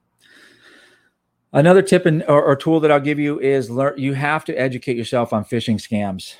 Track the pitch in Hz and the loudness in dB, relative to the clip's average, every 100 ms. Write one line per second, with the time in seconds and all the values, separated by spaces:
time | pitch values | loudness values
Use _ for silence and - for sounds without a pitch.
0 | _ _ _ _ - _ _ - _ _ | _ _ _ _ -20 _ _ -20 _ _
1 | _ _ _ _ _ 143 160 190 190 180 | _ _ _ _ _ 2 6 6 4 2
2 | 180 156 - 147 147 139 165 160 151 147 | 2 0 2 2 2 0 0 2 4 2
3 | 139 147 147 147 135 135 113 120 139 139 | 0 -2 -2 -2 0 0 -2 -2 -2 -2
4 | 135 135 147 156 - 160 131 123 - 120 | -4 -4 -2 -4 -4 -4 -4 -4 -6 -6
5 | 110 123 117 110 104 117 117 107 - 107 | -4 -2 -2 -4 -4 -4 -2 -4 -4 -4
6 | 101 92 - | -4 -8 -12